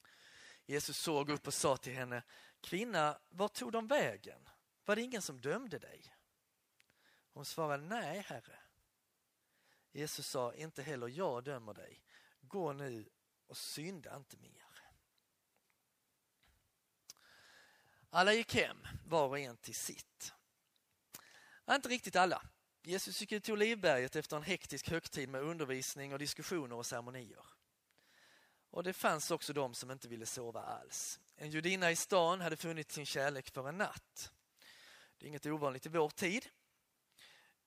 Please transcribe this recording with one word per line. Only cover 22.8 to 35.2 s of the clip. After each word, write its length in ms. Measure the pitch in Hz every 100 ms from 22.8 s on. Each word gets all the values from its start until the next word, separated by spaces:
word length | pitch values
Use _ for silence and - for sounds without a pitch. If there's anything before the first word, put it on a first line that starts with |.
Jesus 400 | 165 190 196 190
gick 100 | 208
ut 120 | 214
till 100 | -
Olivberget 640 | 208 220 220 175 127 131 156
efter 220 | - 151
en 60 |
hektisk 460 | 151 170 - 139 -
högtid 400 | 165 - 156 131
med 120 | 135
undervisning 720 | 151 170 131 131 - 143 139
och 60 | 139
diskussioner 560 | 143 - - 180 123 120
och 100 | 117
ceremonier. 600 | 123 120 131 104 - - - _ _ _ _ _ - - - _ _ _
Och 140 | 170
det 100 | 175
fanns 380 | - 220 156 -
också 220 | 165 -
de 200 | 143 131
som 180 | 117 127
inte 160 | 131 117
ville 180 | 113 113
sova 360 | 131 117 110
alls. 580 | 104 117 - - - - _ -
En 140 | 151
judinna 420 | 156 175 190 170
i 40 | 165
stan 460 | - 190 165 185
hade 160 | 170 160
funnit 340 | 170 160 151
sin 140 | 156 139
kärlek 440 | 147 143 135 -
för 200 | 139 135
en 80 | 180
natt. 540 | 208 - _ - - _ _ _ - - - - -
Det 80 | _